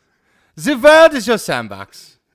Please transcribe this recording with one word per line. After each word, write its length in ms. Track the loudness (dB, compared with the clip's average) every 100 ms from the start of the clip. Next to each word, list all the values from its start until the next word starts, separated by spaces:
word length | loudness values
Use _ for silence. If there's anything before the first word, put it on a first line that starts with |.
| _ _ _ _ _
The 200 | -12 -8 0
world 380 | 4 6 4
is 120 | 2 -4
your 120 | -6
sandbox. 800 | -6 -10 -10 -16 -20 _ _ _ _